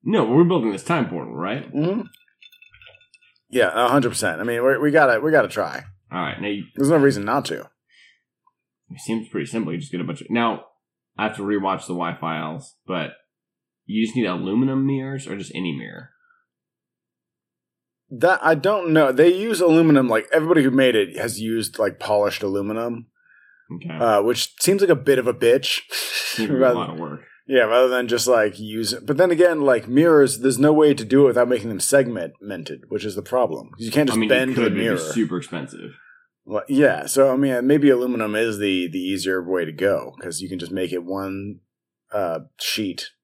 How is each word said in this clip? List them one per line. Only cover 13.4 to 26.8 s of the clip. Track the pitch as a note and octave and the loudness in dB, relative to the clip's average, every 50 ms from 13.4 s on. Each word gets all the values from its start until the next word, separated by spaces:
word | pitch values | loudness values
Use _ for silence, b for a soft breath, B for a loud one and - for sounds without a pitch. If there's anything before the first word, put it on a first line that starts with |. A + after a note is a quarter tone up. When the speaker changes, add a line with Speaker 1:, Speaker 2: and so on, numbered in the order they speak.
| _ _ _ _ _ _ _ _ _ | _ _ _ _ _ _ _ _ _
Speaker 1:
you | - G2+ A2 A2+ | -8 -4 -4 -4
just | A2 - | -2 -2
need | B2+ A2+ | -4 -2
aluminum | F#2+ F#2 F2+ F#2 F#2 G2+ A#2+ C3+ C3+ C3+ C3+ C3+ | -2 -4 -4 -4 -2 -2 0 0 0 0 -2 -2
mirrors | C#3 C#3 C3+ C3 C3+ C#3 C3+ C3+ | -2 -2 -4 -6 -8 -10 -10 -10
or | - F#2 | -10 -12
just | G2+ F#2+ - - | -12 -12 -12 -10
any | D#2+ F#2 F2 | -8 -6 -6
mirror? | D2+ C2 A1+ G#1 G1+ G1+ - _ _ _ _ _ _ _ _ _ _ _ _ _ _ _ _ _ _ _ _ _ _ _ _ _ _ _ _ _ _ _ _ _ _ _ _ _ _ _ _ _ | -6 -8 -10 -14 -16 -18 -20 _ _ _ _ _ _ _ _ _ _ _ _ _ _ _ _ _ _ _ _ _ _ _ _ _ _ _ _ _ _ _ _ _ _ _ _ _ _ _ _ _
Speaker 2:
That, | C#3 A#2 C3 F3 F#3 - - | -6 0 2 2 2 2 2
I | D#3 E3 | 2 0
don't | D3+ C3+ F#3+ G#3+ G#3 F3+ E3 D#3 | 2 2 0 0 0 0 2 4
know. | D#3+ D3+ C3+ | 4 4 4
They | C3 - D#3 F3 F3+ | 4 6 6 6 6
use | F#3 G#3 A#3 A3 E3 | 2 -2 -4 0 2
aluminum, | F3+ E3+ D#3+ E3 E3 D#3+ D3+ C#3 C3 | 4 4 6 6 6 6 6 6 4
like, | B2 A2 A2 G#2+ - | 4 2 0 0 2
everybody | - D#3+ D#3 D#3+ F3 D#3+ C3+ | 0 0 2 4 4 4 4
who | C3+ | 4
made | B2 C3 C3+ B2+ A#2+ | 4 4 4 4 4
it | A2 G2+ F2+ - | 2 0 0 -4
has | - - A#2+ A#2+ A2+ | -6 -6 -6 -6 -6
used, | A2 A2+ A2+ A2+ G#2+ - - - | -6 -4 -4 -4 -4 -6 -4 -2
like, | A2 G2 F2 - | -2 -2 -2 -6
polished | - - G#2+ G#2 G#2 G2+ G2+ - G#2 | -4 0 0 2 2 0 -2 -4 -6
aluminum. | G2 F#2+ G2+ G2 G#2 G#2+ A2 A#2 A#2+ A#2 A#2 A#2 _ _ b b b b b b b b b b b - | -4 -4 -4 -4 -4 -6 -6 -6 -6 -8 -10 -12 _ _ b b b b b b b b b b b -16
Speaker 1:
Okay. | F2 - E3+ D#3+ | -14 -12 -12 -6
Speaker 2:
Uh, | D#3 A#2+ A#2 G#2+ G2+ | 0 2 4 4 4
which | G2+ A#2 A#2+ A#2 - - _ - | 4 2 0 -2 -4 -8 _ -2
seems | - F3+ G3 G3 | 0 0 2 2
like | G3 F3 | 4 2
a | E3 | 2
bit | C#3 C#3 C#3+ C#3 | 2 4 2 2
of | B2+ A#2+ | 2 2
a | B2 A#2 | -2 -2
bitch. | - B2 A#2 A#2+ C3+ C3 - - - - _ | 2 4 4 4 4 2 -2 -6 -6 -6 _
Speaker 1:
Seems | - - - - - - - - - - A2+ F3+ | -8 -8 -8 -6 -6 -6 -6 -6 -4 -4 -2 -2
like | D3 | 0
a | B2+ | 2
Speaker 2:
Rather | C3+ B2+ A#2+ | 2 2 2
Speaker 1:
lot | A2 | 0